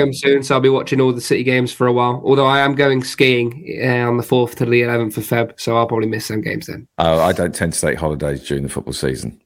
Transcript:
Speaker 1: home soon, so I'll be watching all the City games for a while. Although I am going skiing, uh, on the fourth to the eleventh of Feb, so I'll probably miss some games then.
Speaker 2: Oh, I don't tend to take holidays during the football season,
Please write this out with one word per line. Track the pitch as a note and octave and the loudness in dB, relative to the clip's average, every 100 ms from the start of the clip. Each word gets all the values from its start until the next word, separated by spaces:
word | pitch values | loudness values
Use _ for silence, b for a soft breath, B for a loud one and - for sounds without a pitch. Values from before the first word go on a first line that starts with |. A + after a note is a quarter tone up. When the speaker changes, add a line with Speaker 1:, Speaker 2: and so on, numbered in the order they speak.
| C3+ | 2
Speaker 1:
home | |
soon, | C3 C#3 C#3 | 0 2 2
so | C3 C3+ | 2 2
I'll | |
be | C3+ | 4
watching | C3+ - C3 | 2 0 2
all | C3 | 2
the | A#2+ | 0
City | - G#2+ | -2 0
games | B2+ B2+ B2 | 2 0 0
for | - B2 | 0 2
a | |
while. | B2 B2 B2+ - | 2 2 0 2
Although | C3+ C3+ | 4 4
I | C#3 | 4
am | C#3 | 2
going | C#3 C#3 C3 | 2 2 2
skiing, | B2+ - C3 B2 A#2+ C3 - - | -2 2 2 4 0 -6 -12 -4
uh, | B2+ B2 A#2+ | 0 2 2
on | A#2+ | 0
the | |
fourth | A#2 B2+ A#2+ - | 2 2 2 -2
to | A#2+ | 0
the | A#2+ | 2
eleventh | A#2+ A#2+ A2 A2+ | 2 0 -2 -4
of | |
Feb, | - A#2 A#2 - | -2 0 0 -4
so | - A#2 | -2 0
I'll | A2+ | 0
probably | A2+ A2 | 0 -2
miss | G#2+ - | -4 -4
some | G#2+ | -6
games | G#2+ G#2 - | -4 -6 -8
then. | - - - | -14 -10 -2
Speaker 2:
Oh, | E2 D#2+ | 2 2
I | E2+ | 2
don't | F2 F2 | 0 -2
tend | - E2 | -2 -4
to | - | -2
take | D#2 C2 | -2 -2
holidays | D#2 D2 D2 C#2 - | -4 -4 -4 -6 -6
during | C#2 | -6
the | C#2 | -4
football | - - | -8 -8
season, | C2+ C#2 B1+ A1 - | -6 -4 -4 -8 -14